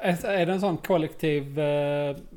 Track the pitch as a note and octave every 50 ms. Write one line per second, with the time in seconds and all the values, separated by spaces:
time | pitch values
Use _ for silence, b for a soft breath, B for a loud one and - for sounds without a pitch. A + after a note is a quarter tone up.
0 | - F#3+ F3 E3 - A3 G3+ F#3+ F3 E3+ F#3+ F#3+ G3+ G3+ E3 D3+ - - F#3+ E3
1 | D#3+ D3+ - - - D#3+ D3 D3 C#3 C#3 C#3 D3+ D3+ D3 D3 D3 D3 C#3+ C#3+ C#3+
2 | D3 C#3+ C#3+ - - - -